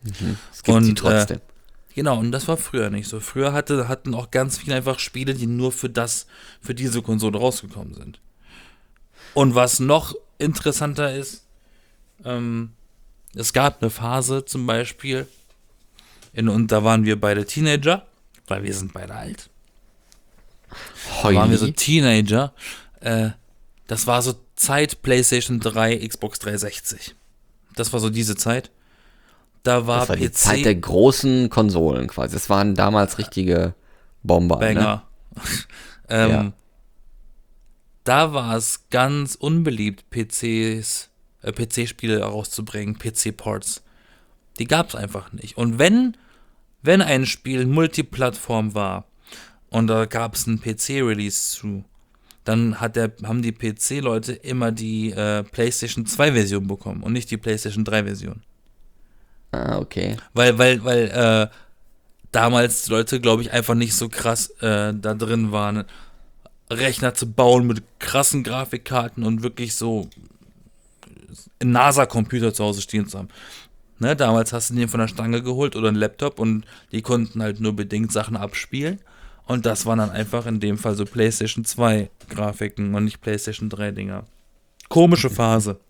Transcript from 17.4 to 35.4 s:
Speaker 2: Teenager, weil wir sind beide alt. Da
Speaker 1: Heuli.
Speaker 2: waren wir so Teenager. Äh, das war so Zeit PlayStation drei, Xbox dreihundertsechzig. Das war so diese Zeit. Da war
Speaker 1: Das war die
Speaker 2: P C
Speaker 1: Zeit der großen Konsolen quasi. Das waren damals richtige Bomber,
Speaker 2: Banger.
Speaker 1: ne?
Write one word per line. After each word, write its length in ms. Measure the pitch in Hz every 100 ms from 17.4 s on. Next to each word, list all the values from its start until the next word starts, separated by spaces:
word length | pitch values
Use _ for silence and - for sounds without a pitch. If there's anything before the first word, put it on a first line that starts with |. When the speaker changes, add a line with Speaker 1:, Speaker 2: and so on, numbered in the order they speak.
Speaker 2:
Teenager, 600 | 101 151 156 147 143 185 - _ _ _ -
weil 180 | 98
wir 100 | 101
sind 180 | 98 95
beide 220 | 95 92
alt. 340 | 107 110 - - _ _ _ _ _ _ - _ - - - _
Da 540 | - - - - -
Speaker 1:
Heuli. 140 | 104 98
Speaker 2:
waren 140 | 110
wir 60 | 110
so 120 | 110
Teenager. 840 | 156 - 160 135 110 107 107 139 - - - - -
Äh, 320 | 113 113 110 107 _ _ - _ _
das 220 | 110 -
war 140 | 120
so 120 | 123 120 - -
Zeit 460 | - 139 151 -
PlayStation 580 | - 123 127 123 120 123
drei, 360 | 110 110 113 117
Xbox 440 | 110 - 107 -
dreihundertsechzig. 760 | - 104 104 - - 101 - - _ _ _ _ _ -
Das 160 | 117
war 80 | 123
so 100 | 110
diese 240 | 110 107
Zeit. 380 | 101 - 120 - _ _ _ _ _ _ _ _ _
Da 240 | - 123 117
war 140 | 120
Speaker 1:
Das 80 | 123
war 80 | -
die 60 |
Speaker 2:
P 100 | 123
C 160 | - -
Speaker 1:
Zeit 160 | 110
der 100 | 139
großen 760 | 95 - - 123 131 135 127 123
Konsolen 600 | - 110 90 80 64 64
quasi. 260 | - 62
Das 160 | - -
waren 240 | 98 104
damals 440 | 95 101 104 98 -
richtige 560 | 101 - 92 85 87 87 _ - - _
Bomber, 320 | - 87 87 82
Speaker 2:
Banger. 480 | 110 104 107 107 - - -
Speaker 1:
ne? 60 | -